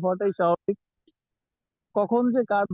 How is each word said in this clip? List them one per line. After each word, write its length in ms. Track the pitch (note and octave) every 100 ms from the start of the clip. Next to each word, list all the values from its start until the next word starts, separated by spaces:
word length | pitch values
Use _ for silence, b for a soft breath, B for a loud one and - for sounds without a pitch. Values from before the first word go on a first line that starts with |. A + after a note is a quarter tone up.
হওয়াটাই 300 | F3+ F#3 G3+
স্বাভাবিক। 460 | - E3+ - - G#3 _ _ _ _ _ _ _ _ _ _ _
কখন 360 | G#3 G3+ A#3+ B3
যে 140 | B3 A3+
কার 180 | G3+ G3+